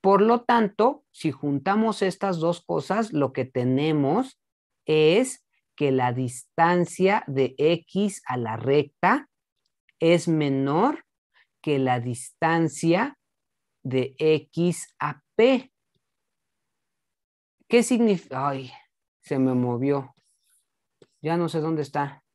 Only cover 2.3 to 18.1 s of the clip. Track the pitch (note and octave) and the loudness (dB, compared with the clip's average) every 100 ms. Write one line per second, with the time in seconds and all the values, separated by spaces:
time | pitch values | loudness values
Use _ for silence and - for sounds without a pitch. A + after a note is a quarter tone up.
2.3 | F3 E3 E3+ _ E3 C#3+ G3 A3 D3+ C3+ | -2 -2 -4 _ -6 -4 -4 -2 -2 -2
3.3 | C3 B2+ - B2 C3 D3+ D#3 C#3 F#3 C4 | -4 -6 -2 0 0 0 0 0 0 -2
4.3 | _ _ _ _ _ - D#3 D#3 F#3 B3+ | _ _ _ _ _ -2 2 4 4 0
5.3 | - _ _ _ _ D3 C3 B2 B2 B2+ | -6 _ _ _ _ -2 0 0 -2 -6
6.3 | B2 - - E3 F3 E3+ - F#3 G#3 - | -8 -14 0 2 2 -2 0 0 0 -2
7.3 | C3+ C3 - D3+ E3+ _ F#3 G#3 F#3+ - | -2 -2 0 0 0 _ -4 -4 -4 -8
8.3 | B2+ A2+ A2+ C3 C#3+ C#3+ _ F#3 C4 - | -6 -6 -6 0 0 0 _ 0 0 -4
9.3 | _ _ _ _ _ _ _ E3 E3+ F3 | _ _ _ _ _ _ _ 2 2 2
10.3 | D#3 D3 C3+ C3+ D3+ A#3+ D4+ _ _ _ | 0 0 0 0 2 0 -2 _ _ _
11.3 | _ _ _ - C#3 C3 B2 B2 A#2+ - | _ _ _ -4 -2 0 -2 -4 -8 -12
12.3 | _ D#3+ E3 E3 - E3 F3 C4 - _ | _ -2 0 0 0 0 0 0 -8 _
13.3 | _ _ _ _ _ C3 C3 C3+ _ D#3 | _ _ _ _ _ -6 -4 -4 _ 0
14.3 | D#3 D3 - F3 E3+ - _ C#3+ - _ | 0 -2 -2 -2 -2 -10 _ -8 -8 _
15.3 | - A#3 C4 - _ _ _ _ _ _ | 2 4 4 -2 _ _ _ _ _ _
16.3 | _ _ _ _ _ _ _ _ _ _ | _ _ _ _ _ _ _ _ _ _
17.3 | _ _ _ _ A#3 A#3 A#3+ A3+ | _ _ _ _ 2 2 2 2